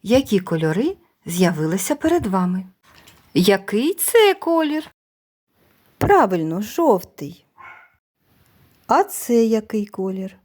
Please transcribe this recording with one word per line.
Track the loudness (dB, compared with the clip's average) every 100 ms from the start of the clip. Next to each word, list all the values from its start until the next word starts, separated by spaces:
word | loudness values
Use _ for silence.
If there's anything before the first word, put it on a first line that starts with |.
які | 2 0 2 -2
кольори | -2 -2 -2 -2 -4 -6 _ _ -10
з'явилися | 0 0 0 -4 -4 -4
перед | -4 0 -2 -2
вами? | -2 -2 -4 -8 _ _ _ -20 _ _
Який | 0 2 2 0 -2 -2
це | -2 2 4 4
колір? | 2 -2 0 0 -4 -8 _ _ _ _ _ _ _ _ _ _ _
Правильно, | 2 4 4 0 -4 -6
жовтий. | -6 0 2 2 0 -14 -16 -16 _ _ -20 -20 _ _ _ _ _ _ _ _ _ _ 0
А | 0
це | 0 -4 0 2
який | 2 0 -2 -6 -6
колір? | -8 -8 -6 -10 -14